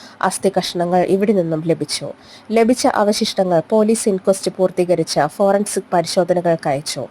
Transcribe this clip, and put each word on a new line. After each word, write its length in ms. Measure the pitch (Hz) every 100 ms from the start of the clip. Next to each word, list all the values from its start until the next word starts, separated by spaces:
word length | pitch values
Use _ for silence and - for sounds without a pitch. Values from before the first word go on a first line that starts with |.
| - -
അസ്ഥി 300 | 185 - 196 190
കഷ്ണങ്ങൾ 440 | - 180 175 180
ഇവിടെ 300 | 170 190 202
നിന്നും 300 | 202 165 156 165
ലഭിച്ചു. 420 | 156 151 - 143 - - - -
ലഭിച്ച 360 | 220 226 254 269
അവശിഷ്ടങ്ങൾ 760 | - 208 208 220 - 185 165 -
പോലീസ് 380 | 220 214 226 220
ഇൻക്വസ്റ്റ് 420 | 190 - 190 190 185
പൂർത്തീകരിച്ച 640 | 185 185 175 170 160 170 151
ഫോറൻസിക് 680 | - 202 196 208 202 -
പരിശോധനകൾക്കയച്ചു. 1120 | 180 165 - 175 175 175 165 160 139 156 147 117